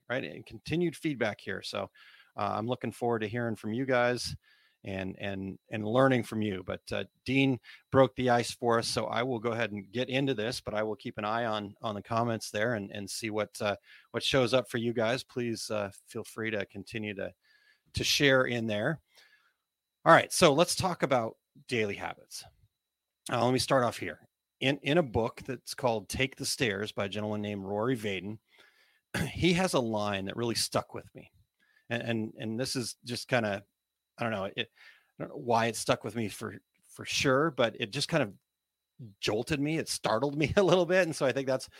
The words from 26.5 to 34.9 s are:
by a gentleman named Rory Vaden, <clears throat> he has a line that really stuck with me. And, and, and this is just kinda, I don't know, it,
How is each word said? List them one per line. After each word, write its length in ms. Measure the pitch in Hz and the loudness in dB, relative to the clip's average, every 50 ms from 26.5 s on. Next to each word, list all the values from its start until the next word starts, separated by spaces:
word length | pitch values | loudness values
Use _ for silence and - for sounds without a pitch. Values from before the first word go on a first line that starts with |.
| - - 139 110 98 98 107 101 | -2 0 0 0 0 0 -4 -6
by 140 | - - 101 | -4 -4 -4
a 20 | 98 | -4
gentleman 340 | 92 104 104 107 107 107 | -4 -4 -4 -2 -4 -2
named 220 | 104 104 104 98 95 | -4 -4 -4 -6 -6
Rory 320 | 95 104 104 110 127 135 | -4 -2 -2 0 0 -2
Vaden, 420 | 113 107 104 98 92 85 104 107 - _ _ _ _ - _ _ _ _ _ _ _ _ _ - | -2 -2 -4 -4 -4 -6 -8 -10 -12 _ _ _ _ -20 _ _ _ _ _ _ _ _ _ -4
<clears throat> 140 | - 165 123 | -4 -4 -4
he 220 | - - 151 175 180 | -2 0 2 2 4
has 200 | 175 185 180 - | 2 2 2 2
a 60 | 147 | 0
line 460 | 120 113 110 104 104 104 101 98 95 | 0 0 -2 -2 0 0 -2 -2 -4
that 100 | 95 - | -4 -4
really 180 | 113 120 117 110 | -4 -2 -2 0
stuck 400 | - - - - 110 - - - | -2 -2 0 0 -2 -2 -2 -10
with 200 | 107 - - _ | -14 -14 -14 _
me. 160 | - - - _ _ _ _ _ _ _ _ _ _ _ - | -20 -20 -20 _ _ _ _ _ _ _ _ _ _ _ -6
And, 120 | 117 117 | -6 -4
and, 300 | 120 117 117 110 110 110 - - | -2 -2 -2 -2 -2 -6 -8 -8
and 220 | 131 110 110 113 | -8 -6 -4 -4
this 160 | 131 127 - | -4 -4 -4
is 200 | - 113 104 - - _ | -6 -6 -8 -10 -12 _
just 240 | 123 123 107 - - | -10 -10 -10 -4 -2
kinda, 340 | 131 123 110 104 98 104 101 _ _ _ _ _ _ _ _ _ _ - | 0 0 0 0 -2 -4 -6 _ _ _ _ _ _ _ _ _ _ -6
I 40 | |
don't 100 | 117 113 | -4 -4
know, 120 | 113 98 95 | -2 -4 -6
it, 260 | 101 - 120 113 - _ _ - - | -6 -6 -8 -8 -8 _ _ -20 -20